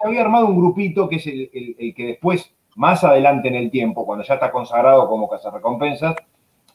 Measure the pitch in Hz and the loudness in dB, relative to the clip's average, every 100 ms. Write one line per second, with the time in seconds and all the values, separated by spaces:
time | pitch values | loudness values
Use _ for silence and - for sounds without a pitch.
0 | 214 240 214 233 214 180 175 185 196 - | -4 0 2 2 4 4 2 2 -2 -2
1 | 139 160 156 135 131 127 120 117 117 98 | -2 -4 -6 -10 -10 -12 -14 -10 -10 -8
2 | 120 117 175 175 - _ _ - 147 180 | -10 -4 -2 -2 -4 _ _ -2 2 4
3 | 170 135 143 139 127 127 117 127 113 110 | 4 6 6 2 0 -2 -2 -2 -2 -4
4 | 107 104 101 135 127 127 120 120 131 135 | -6 -8 -4 -2 -2 -4 -4 2 6 6
5 | 120 110 107 104 104 104 117 120 147 131 | 4 0 -4 -6 -10 -6 -4 -2 -4 -4
6 | 160 160 - _ _ _ _ | -4 -6 -10 _ _ _ _